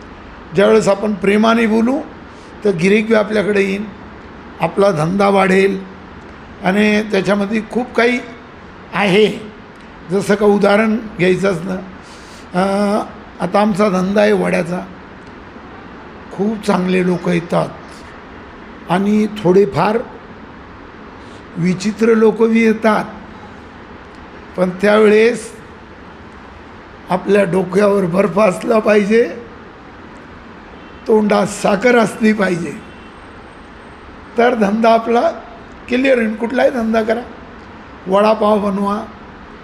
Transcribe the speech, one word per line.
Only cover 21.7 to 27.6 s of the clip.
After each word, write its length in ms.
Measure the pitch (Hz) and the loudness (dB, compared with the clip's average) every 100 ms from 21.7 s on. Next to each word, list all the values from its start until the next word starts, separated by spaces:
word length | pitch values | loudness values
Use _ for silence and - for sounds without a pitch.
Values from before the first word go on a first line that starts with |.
| 175 214 208 220 | -2 -4 0 2
लोक 300 | 220 220 214 | 4 4 4
बी 220 | 226 226 226 | 2 4 2
येतात, 400 | 220 226 202 - - - - - - - - - - - - - - - - | 2 2 0 -2 -12 -18 -20 -20 -20 -20 -20 -20 -20 -20 -20 -20 -20 -10 -4
पण 120 | 185 | -4
त्यावेळेस 840 | 180 208 214 214 214 226 240 - - - - - - - - - - - - - - - - - | 0 2 6 6 6 4 0 -8 -16 -20 -20 -20 -20 -20 -20 -20 -20 -20 -20 -20 -20 -20 -16 -6
आपल्या 340 | 185 - 202 | -4 0 2
डोक्यावर 600 | 190 185 | 2 0